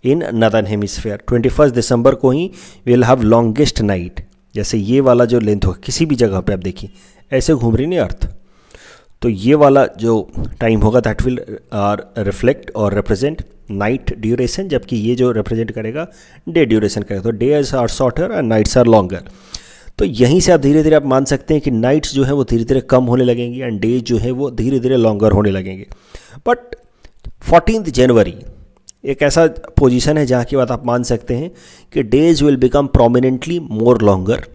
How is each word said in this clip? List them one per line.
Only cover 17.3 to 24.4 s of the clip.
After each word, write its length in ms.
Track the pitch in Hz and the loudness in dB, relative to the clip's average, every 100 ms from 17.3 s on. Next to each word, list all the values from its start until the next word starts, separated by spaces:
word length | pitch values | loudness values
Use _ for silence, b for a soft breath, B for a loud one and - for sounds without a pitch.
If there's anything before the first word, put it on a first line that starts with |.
days 420 | 110 120 147 139 | -2 0 0 0
are 240 | 135 117 - | -2 -2 -2
shorter 340 | 131 131 185 | -2 -2 -4
and 200 | 202 120 | -4 0
nights 240 | 110 107 131 | 0 2 2
are 100 | 117 | 4
longer। 420 | 110 90 90 - B B B B B B - | 4 2 -6 -12 B B B B B B -4
तो 80 | 202 | -4
यहीं 340 | 117 123 175 | 2 2 4
से 120 | 175 | 4
आप 80 | 170 | 2
धीरे-धीरे 360 | 139 151 156 156 | 4 2 4 2
आप 100 | 143 | 2
मान 200 | 131 135 | 0 0
सकते 280 | 135 - | -4 0
हैं 80 | 156 | -2
कि 100 | 143 | 0
नाइट्स 420 | 117 120 151 - | -2 0 0 -2
जो 100 | 135 | -2
है 100 | 131 | -2
वो 100 | 143 | 0
धीरे-धीरे 380 | 127 117 113 131 | 0 -2 0 -2
कम 220 | - 127 | 2 0
होने 200 | 123 123 | 2 0
लगेंगी 380 | 123 120 120 123 | 0 0 -4 -8
and 240 | 127 104 110 | -8 -4 -2
days 180 | 123 | -2
जो 140 | 117 117 | -2 -2
है 140 | 113 | -2
वो 200 | 127 | -4